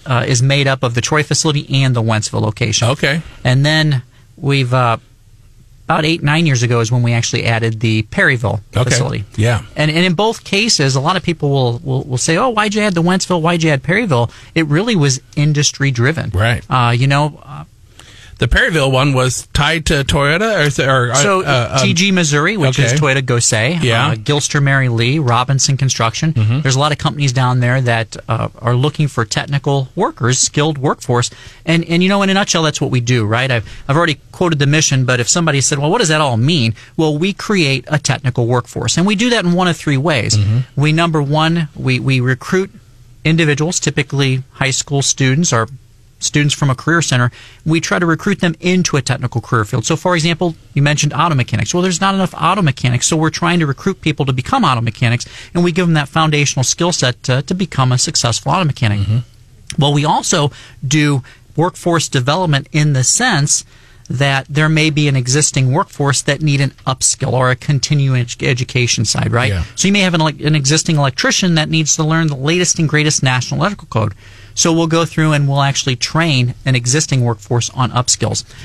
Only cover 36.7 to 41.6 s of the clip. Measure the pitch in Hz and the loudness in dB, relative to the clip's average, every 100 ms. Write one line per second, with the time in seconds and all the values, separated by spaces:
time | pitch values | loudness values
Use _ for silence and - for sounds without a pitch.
36.7 | - - - 160 151 190 196 - 202 147 | -2 -8 -2 0 0 -2 -4 -2 0 2
37.7 | 135 - 151 - 123 131 127 117 123 - | 0 -2 -2 -2 -2 -2 -2 0 0 -2
38.7 | - 120 - 190 208 240 233 175 175 180 | -6 -4 0 0 0 0 0 2 2 0
39.7 | 160 - 135 156 143 107 104 101 113 127 | 0 -2 0 0 0 0 0 2 0 -2
40.7 | - 151 156 170 156 139 151 160 170 | -2 0 2 2 0 0 0 0 0